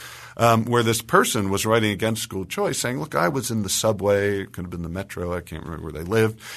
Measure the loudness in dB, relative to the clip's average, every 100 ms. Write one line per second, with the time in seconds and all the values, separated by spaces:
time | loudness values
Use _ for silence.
0 | -18 -18 -12 2 4 4 4 2 4 2
1 | 4 4 4 2 0 0 2 4 4 2
2 | 0 -2 -4 -6 -6 -2 -2 -2 -4 -4
3 | -4 0 0 0 -2 -2 -2 0 0 2
4 | 2 2 2 -2 -6 -10 -8 -6 -6 -6
5 | -8 -6 -4 -6 -6 -12 -10 -10 -10 -8
6 | 0 4 2 0 -12